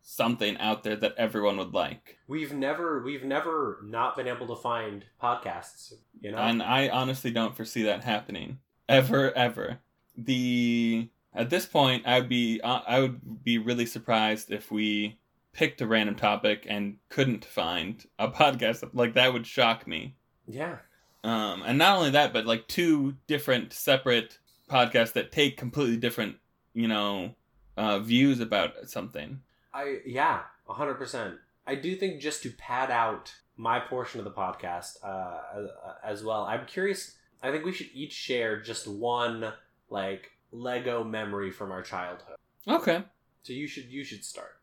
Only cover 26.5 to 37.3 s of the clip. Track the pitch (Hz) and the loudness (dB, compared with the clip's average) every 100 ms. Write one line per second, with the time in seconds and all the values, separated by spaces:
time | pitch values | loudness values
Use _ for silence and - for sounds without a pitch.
26.5 | _ _ 117 113 107 104 101 90 - _ | _ _ -2 2 2 2 0 -6 -10 _
27.5 | _ _ - 107 101 110 120 139 127 113 | _ _ -2 2 2 4 6 6 4 2
28.5 | 107 85 - - - 90 76 76 135 _ | 2 2 -2 -10 -10 -8 -10 -10 -12 _
29.5 | _ _ 131 143 131 131 123 160 135 - | _ _ -8 -6 -6 -6 0 2 0 -6
30.5 | _ - 104 147 131 127 127 104 82 _ | _ -12 -6 -4 -4 -6 -6 -8 -10 _
31.5 | _ - 135 160 190 196 151 147 147 131 | _ -8 -6 -4 -2 -4 -4 -6 -6 -10
32.5 | - - 123 131 120 113 101 - - _ | -12 -6 -2 0 2 0 -2 -10 -20 _
33.5 | - 113 123 - 127 120 117 101 104 92 | -6 0 0 -2 -6 -6 -8 -10 -4 -6
34.5 | 87 90 87 - - 101 95 90 85 - | -4 -8 -8 -10 -12 -8 -6 -8 -10 -10
35.5 | 104 101 - 90 - 107 104 110 110 98 | -10 -10 -12 -16 -12 -10 -8 -4 -4 -2
36.5 | 117 123 - 196 190 - - _ | -4 -6 -4 -2 -4 -8 -18 _